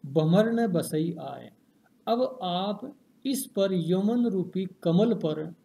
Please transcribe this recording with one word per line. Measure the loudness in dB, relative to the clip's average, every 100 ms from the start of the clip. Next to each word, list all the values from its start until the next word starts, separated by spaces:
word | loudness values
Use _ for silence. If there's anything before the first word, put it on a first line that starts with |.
भमर | -2 0 4 4 4
न | 2 0
बसई | 0 -2 -2 -2 -4
आए, | -12 -14 -16 _ _ _ _ _ -2
अब | 0 0 -2
आप | -4 -2 -2 -6 -10 -16 _ _ -4
इस | -4 -4
पर | 0 0
यौवन | 2 2 2 2 2 2
रूपी | 0 -2 -4 -6 -4
कमल | 2 4 4
पर | 2 -2 -4 -8 -12